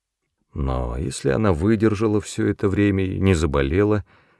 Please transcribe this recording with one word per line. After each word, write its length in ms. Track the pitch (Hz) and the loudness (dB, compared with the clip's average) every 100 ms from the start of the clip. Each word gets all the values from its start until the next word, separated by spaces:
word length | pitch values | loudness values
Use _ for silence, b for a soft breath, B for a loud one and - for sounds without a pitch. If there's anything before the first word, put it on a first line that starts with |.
| _ _ _ _ _ | _ _ _ _ _
Но 440 | - 67 64 60 60 | -6 -4 -2 -4 -6
если 320 | 71 - - | -8 -4 -2
она 220 | 85 107 | 0 0
выдержала 720 | 78 98 110 110 98 110 104 | 2 2 2 0 0 0 -2
всё 260 | - - 107 | -4 -2 -2
это 220 | 101 104 | 0 0
время 360 | 92 104 95 95 | 2 2 2 -2
и 140 | 95 | 0
не 140 | 95 | 2
заболела, 720 | 87 80 69 69 90 104 107 b b b | 2 2 0 0 2 2 0 b b b